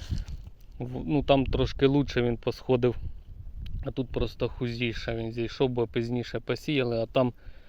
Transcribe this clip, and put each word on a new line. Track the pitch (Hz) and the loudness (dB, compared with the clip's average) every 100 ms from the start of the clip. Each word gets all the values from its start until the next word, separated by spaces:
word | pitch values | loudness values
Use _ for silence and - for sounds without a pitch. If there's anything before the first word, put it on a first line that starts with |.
| - - - - - - - - | -4 -4 -4 -8 -10 -16 -18 -10
в-, | 123 127 156 | -8 -6 0
ну, | 147 | 0
там | 127 139 127 | 6 6 6
трошки | 127 123 - 135 | 2 0 4 4
лучше | 143 139 127 | 6 2 2
він | 120 117 | 2 0
посходив, | - - - 127 123 110 - - - - - - - - | -2 -4 2 4 4 2 -6 -8 -12 -14 -12 -8 -6 -4
а | - | -4
тут | - 127 | -4 -2
просто | 127 117 - 120 | 0 -2 0 -4
хузіше | - 123 117 120 107 - 117 | -2 -4 0 -2 -2 -4 -4
він | 113 | -4
зійшов, | 117 117 - 135 | -4 -4 2 2
бо | 120 113 | 2 0
пізніше | 123 117 123 117 117 | 0 -2 -2 -2 -6
посіяли, | - 123 - 147 123 117 | -4 -6 0 0 2 0
а | 113 | 0
там, | 139 127 - - - | 2 2 0 -14 -16